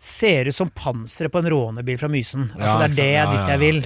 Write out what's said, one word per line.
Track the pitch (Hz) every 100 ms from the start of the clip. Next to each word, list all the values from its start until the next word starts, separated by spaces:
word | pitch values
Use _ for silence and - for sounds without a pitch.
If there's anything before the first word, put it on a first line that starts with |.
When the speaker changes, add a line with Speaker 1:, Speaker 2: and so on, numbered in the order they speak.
Speaker 1:
Ser | - - 220 156 131
ut | -
som | 185
panseret | - 143 123 113 - 156
på | 175
en | 170 151
rånebil | 113 113 123 123
fra | 147
Mysen. | 147 113 131 123
Altså, | 104
Speaker 2:
Ja, | 104 110
Speaker 1:
det |
er | 151
Speaker 2:
ikke | 143
sant. |
Speaker 1:
det, | 139
Speaker 2:
Ja, | 147 151
Speaker 1:
dit | 101
Speaker 2:
ja, | 95
Speaker 1:
jeg | 139
Speaker 2:
ja. |
Speaker 1:
vil. | 151 156